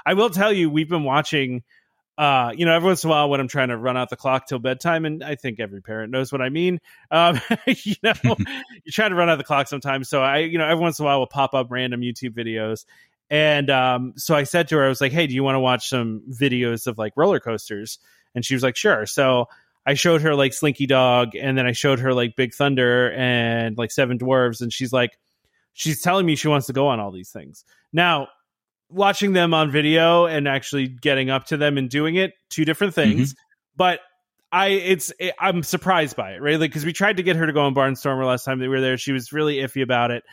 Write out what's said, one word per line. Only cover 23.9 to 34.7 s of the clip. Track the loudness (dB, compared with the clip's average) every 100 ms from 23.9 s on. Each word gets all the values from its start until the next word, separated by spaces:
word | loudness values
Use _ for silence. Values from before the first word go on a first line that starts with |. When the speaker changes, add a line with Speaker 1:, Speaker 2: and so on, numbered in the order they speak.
Speaker 1:
Seven | 0 0 0
Dwarfs, | 0 2 2 -2
and | -6
she's | -6 -2
like, | 0 -2 -4 _ _ _ _ _
she's | -8 -4 -2
telling | 0 2 2
me | 0
she | 0
wants | 0 0
to |
go | 0 0
on | 0
all | -4
these | -10 -16
things. | -18 -20 -20 _ _ _
Now, | 0 2 0 -4 _ _ _ _ _ _
watching | 0 0 2 2
them | 2 4
on | 2 2
video | 2 2 4 6 6 4
and | 0 -2
actually | -4 -4 -4 -4
getting | -2 0 0 0
up | -2 -2
to | -2
them | 0 0
and | -2
doing | -2 0 0
it, | -2 -6 _
two | -2
different | -2 0 0
things. | 2 2 2 -2
Speaker 2:
Mm-hmm. | -4 _ _ _ 0
Speaker 1:
But | 0 0 -6 _ _ _ _
I, | 0
it's, | 2